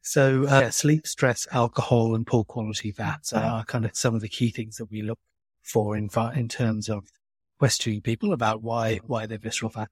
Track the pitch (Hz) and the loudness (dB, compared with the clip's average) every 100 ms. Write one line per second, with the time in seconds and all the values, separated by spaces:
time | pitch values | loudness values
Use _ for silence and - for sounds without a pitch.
0 | - - 135 131 139 135 120 - 147 156 | 0 2 4 4 6 4 4 2 2 2
1 | - - 131 117 - 127 120 - - 120 | 0 0 0 0 -2 0 2 0 2 4
2 | 113 113 113 123 107 120 107 107 107 101 | 4 0 2 2 2 -4 -6 -6 -8 -6
3 | 107 147 - 113 113 113 113 123 113 - | -6 -4 -4 -2 -2 -2 -4 -4 -4 -2
4 | 127 113 107 - 120 117 110 - 110 107 | 0 0 -4 -2 -2 -2 -10 -10 -10 -8
5 | 107 117 _ _ _ _ - 117 104 107 | -6 -8 _ _ _ _ 0 0 2 -2
6 | 104 117 117 120 117 - 117 107 107 104 | -2 -2 0 -2 -4 0 0 0 -4 -6
7 | - _ _ _ _ _ 131 - 120 104 | -8 _ _ _ _ _ 2 2 -2 -2
8 | - 113 208 151 110 110 110 117 113 110 | -2 -2 0 2 2 0 -2 0 0 -2
9 | - 117 110 110 113 - 110 - 107 | -2 -4 -4 -8 -6 -4 -6 -6 -10